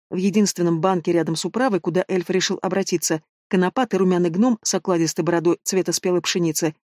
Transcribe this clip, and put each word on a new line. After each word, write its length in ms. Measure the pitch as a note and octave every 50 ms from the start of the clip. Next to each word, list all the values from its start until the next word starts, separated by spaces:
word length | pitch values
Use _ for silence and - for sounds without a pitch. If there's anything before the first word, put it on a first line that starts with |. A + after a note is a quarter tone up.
| _ _
В 60 | -
единственном 640 | F#3 F#3 G3+ F3 G#3+ G#3 F#3 - - F3 E3+ E3+ D#3+
банке 320 | D#3 F#3+ F#3+ F3+ D#3 F3+ F3
рядом 240 | E3+ D#3+ D#3+ E3
с 80 | D#3 -
управой, 340 | F3+ - A3+ B3+ C4+ G3+ F3
куда 260 | - F#3 D#3+ F#3 F#3 -
эльф 200 | F#3+ F#3 F3 -
решил 280 | F#3 F#3 F3 - G3 - -
обратиться, 600 | F#3 E3 G3 F#3+ - - E3+ - - E3+ D#3 - _ _ _ _ _
конопатый 500 | - F#3 F#3 F3+ - - C4 A3+ - F#3
румяный 320 | F#3+ F#3 F#3 F3 F3 F3
гном 280 | D#3+ F3+ A3 C4 A#3+ - -
с 120 | - -
окладистой 500 | F#3 - - F3+ E3+ E3 D3+ - - E3+
бородой 340 | E3 E3+ E3+ D#3 F3 E3+ - _
цвета 300 | - - F#3 F3 - E3+
спелой 280 | - - F#3 F3+ F3
пшеницы 540 | E3 - - F#3+ E3+ E3 D3+ - - D#3 D#3 - _ _